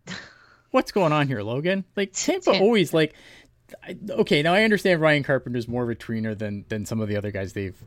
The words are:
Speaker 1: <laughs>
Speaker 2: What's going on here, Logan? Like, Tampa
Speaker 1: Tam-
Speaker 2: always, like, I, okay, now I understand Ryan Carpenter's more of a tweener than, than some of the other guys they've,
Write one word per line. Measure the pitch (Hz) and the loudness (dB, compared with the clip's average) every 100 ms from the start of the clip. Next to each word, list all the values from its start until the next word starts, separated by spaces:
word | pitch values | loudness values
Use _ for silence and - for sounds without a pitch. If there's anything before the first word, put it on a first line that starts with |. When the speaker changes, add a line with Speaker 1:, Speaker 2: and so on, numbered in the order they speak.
| - | -18
Speaker 1:
<laughs> | - - - _ _ _ | -18 -18 -20 _ _ _
Speaker 2:
What's | 262 - | -2 0
going | 208 165 | 0 2
on | 151 139 | 2 0
here, | 113 | -2
Logan? | 101 127 170 196 - - | -4 -2 -2 -2 -4 -6
Like, | 196 | -6
Tampa | - - 370 294 | -4 -2 0 2
Speaker 1:
Tam- | 196 | 4
Speaker 2:
always, | 202 226 156 | 4 4 2
like, | 165 151 - - - _ _ _ - | 2 0 -4 -20 -20 _ _ _ -20
I, | - 185 202 | -16 -14 -6
okay, | 226 - 156 | -2 2 2
now | 160 | 4
I | 190 | 4
understand | 220 202 190 170 | 4 2 2 4
Ryan | 156 147 | 4 4
Carpenter's | 135 131 127 123 113 | 2 -2 -2 -6 -4
more | 120 | -4
of | 120 | -4
a | 110 | -4
tweener | - 113 110 104 | -6 -4 -4 -4
than, | 107 101 - | -6 -8 -8
than | 110 101 | -8 -4
some | 113 | -4
of | 104 | -2
the | 104 | -2
other | 104 | -4
guys | 98 95 | -6 -6
they've, | 101 95 - | -6 -8 -10